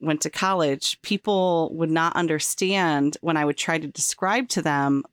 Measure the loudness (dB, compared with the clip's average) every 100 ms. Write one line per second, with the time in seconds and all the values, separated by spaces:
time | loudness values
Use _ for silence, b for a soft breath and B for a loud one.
0 | -2 -2 -2 -2 0 2 2 0 -4 -6
1 | -4 -4 0 2 2 2 0 -2 0 2
2 | 2 0 0 0 -2 -2 0 2 2 2
3 | 0 0 -2 0 0 0 -2 -2 -4 -4
4 | -4 -2 -2 0 -2 -2 0 0 2 0
5 | -2